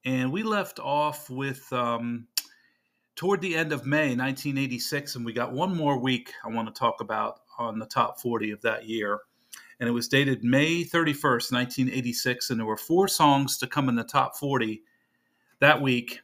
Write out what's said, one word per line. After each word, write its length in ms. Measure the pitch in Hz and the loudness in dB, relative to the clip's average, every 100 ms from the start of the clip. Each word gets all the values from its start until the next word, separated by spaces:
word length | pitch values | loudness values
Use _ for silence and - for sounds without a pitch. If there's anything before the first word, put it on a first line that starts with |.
And 260 | 127 131 131 | 0 0 0
we 100 | 175 | -2
left 380 | 220 208 185 - | 0 -2 -2 -8
off 500 | 139 147 151 143 - | -2 0 0 -4 -8
with, 380 | 127 139 131 - | -4 -4 -6 -4
um, 540 | 127 120 117 120 120 117 - - _ _ _ _ _ _ - | -2 0 0 -2 -6 -6 -8 -8 _ _ _ _ _ _ -4
toward 240 | 180 196 | 0 0
the 160 | 185 160 | 0 -2
end 160 | 160 | 0
of 120 | 147 | -2
May 300 | 123 147 151 | 0 2 2
nineteen 420 | 123 131 135 143 135 | 0 -2 -4 -4 -2
eighty-six, 600 | 135 120 - 143 143 123 | -2 -4 -4 -4 -6 -8
and 80 | |
we 80 | 117 | -6
got 180 | 113 120 | -4 -4
one 240 | 131 185 | -2 0
more 240 | 175 147 135 | 0 0 2
week 320 | 131 123 - - | 0 0 -4 -12
I 20 | 113 | -6
want 260 | 113 110 | -4 -6
to 60 | - | 0
talk 220 | 117 - | 0 0
about 400 | 107 110 110 - _ - | -4 -2 -4 -6 _ -8
on 200 | 117 110 | -6 -6
the 80 | |
top 360 | 110 131 120 - | -4 0 0 -2
forty 300 | 123 113 107 | -4 -2 -4
of 100 | 104 | -2
that 260 | 117 107 110 | -2 -2 -4
year. 320 | 113 104 104 - _ _ - - - | -4 -2 -4 -6 _ _ -20 -20 -4
And 80 | 120 | 0
it 20 | |
was 160 | 120 120 | 0 4
dated 380 | 135 135 123 | 4 4 2
May 400 | 117 131 156 170 | 4 4 4 2
thirty-first, 680 | 170 170 156 139 143 117 - | 0 2 2 2 2 2 0
nineteen 380 | 123 123 - 127 | -2 -2 0 0
eighty-six, 600 | 131 120 120 127 123 - | 0 -4 -2 -2 -2 -2
and 60 | 117 | -2
there 80 | |
were 120 | 110 107 | -2 -4
four 320 | - 170 190 | 2 2 4
songs 480 | - 147 139 135 - | 4 6 6 2 -2
to 100 | 127 | -2
come 220 | 147 135 | 0 2
in 60 | |
the 100 | 117 | 0
top 320 | 113 143 127 - | 0 0 0 -2
forty 460 | 143 135 113 107 _ _ _ _ _ _ _ _ | -2 0 0 -4 _ _ _ _ _ _ _ _
that 220 | 143 151 | 6 6
week. 400 | 139 123 120 - | 4 0 -2 -12